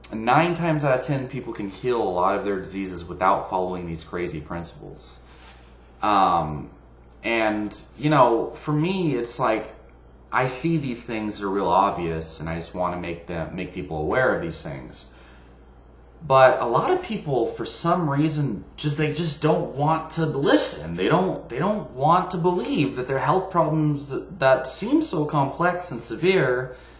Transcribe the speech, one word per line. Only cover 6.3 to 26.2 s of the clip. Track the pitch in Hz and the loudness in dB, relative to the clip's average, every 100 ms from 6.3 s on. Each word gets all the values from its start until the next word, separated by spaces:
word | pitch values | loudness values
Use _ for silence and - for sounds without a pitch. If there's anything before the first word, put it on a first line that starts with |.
| 87 78 76 - - - - - - | 4 0 -6 -10 -16 -20 -20 -20 -10
and, | 110 117 110 107 104 - - - | -2 0 0 0 -4 -8 -18 -4
you | 147 | 2
know, | 151 120 113 - - | 4 6 4 0 -6
for | - | -2
me, | 151 165 190 170 120 | 0 2 0 0 0
it's | 120 - | -4 -2
like, | 123 110 - - - - - - - | 0 0 -4 -14 -20 -20 -20 -20 -6
I | 120 131 | -2 0
see | - 165 165 | 0 0 0
these | 131 113 | -2 -6
things | - 113 107 101 | -8 -6 -6 -4
are | 101 | -2
real | 98 92 | 0 2
obvious, | 92 101 98 85 80 80 - | 4 4 2 -2 -4 -6 -8
and | 82 | -6
I | 82 | -6
just | 82 | -8
wanna | 90 90 87 | -4 -4 -4
make | 85 82 - | -6 -10 -8
them, | 85 78 87 | -8 -6 -8
make | 85 | -8
people | 92 76 80 | -8 -8 -4
aware | 78 123 127 90 | -2 2 2 0
of | |
these | 85 78 | -4 -8
things. | - 69 62 - - - - - - - - - - - - - 151 | -10 -12 -14 -16 -20 -20 -20 -20 -20 -20 -20 -20 -20 -20 -20 -14 4
But | 135 131 - | 8 8 8
a | 120 | 2
lot | 127 - | 2 2
of | 185 | 0
people, | - 214 151 127 113 | -2 -8 -2 0 0
for | - 113 | -4 -6
some | - 170 185 160 | -2 0 2 2
reason, | 139 160 147 139 95 - - | 2 2 2 -2 -4 -10 -6
just, | 151 143 | -4 0
they | 151 | 0
just | - 170 - | 0 -4 0
don't | 151 175 151 139 | 2 2 0 0
want | 147 160 - | 0 0 -2
to | - 156 | -2 -2
listen. | 135 160 302 - - 80 85 | 2 4 4 4 -4 -8 -2
They | 104 | 2
don't, | 165 190 143 - | 4 2 -2 -6
they | 120 | -2
don't | 180 208 156 | -2 -2 -4
want | 127 143 175 180 | 0 4 4 2
to | 185 | 0
believe | 175 180 247 277 143 - | 2 2 0 0 0 -2
that | - | -2
their | 135 | 0
health | 139 185 185 | 2 2 2
problems | 175 151 156 151 143 - | 0 2 2 2 0 -4
that, | 131 - - | -8 -8 0
that | 135 131 - | 4 4 2
seem | - 208 311 | -6 0 2
so | 311 165 147 | 2 -2 0
complex | 151 135 - 175 175 - | 0 0 0 0 0 -6
and | 117 | -10
severe, | - 113 | -8 0